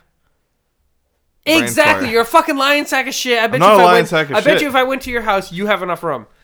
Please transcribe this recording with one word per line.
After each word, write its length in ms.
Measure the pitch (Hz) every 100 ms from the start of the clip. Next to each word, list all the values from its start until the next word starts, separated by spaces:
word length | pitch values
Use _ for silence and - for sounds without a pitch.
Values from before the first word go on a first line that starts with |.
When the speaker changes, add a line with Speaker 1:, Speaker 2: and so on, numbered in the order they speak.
| _ _ _ _ _ _ _ _ _ _ _ _ _ _ 294
Speaker 1:
Brain 160 | 320
Speaker 2:
Exactly. 440 | 240 269 302 294 254
Speaker 1:
fart. 80 |
Speaker 2:
You're 80 | 233
a 40 | 226
fucking 300 | 330 320 277
lying 300 | 269 294 294
sack 200 | 269 254
of 80 |
shit. 240 | - 254 233
I 100 | 226
bet 80 | 175
Speaker 1:
I'm 60 |
Speaker 2:
you 60 | 185
Speaker 1:
not 60 |
Speaker 2:
if 60 | 208
Speaker 1:
a 20 |
Speaker 2:
I 40 | 180
Speaker 1:
lying 100 | 180
Speaker 2:
went, 100 | -
Speaker 1:
sack 220 | 160 151
of 60 | 214
Speaker 2:
I 20 |
bet 120 | 277
Speaker 1:
shit. 80 | -
Speaker 2:
you 60 | 294
if 60 | 262
I 80 |
went 180 | 254 269
to 80 | 262
your 120 | 240
house, 280 | 220 196 -
you 140 | 170 208
have 160 | 190
enough 180 | 180 170
room. 240 | 165 131 104 _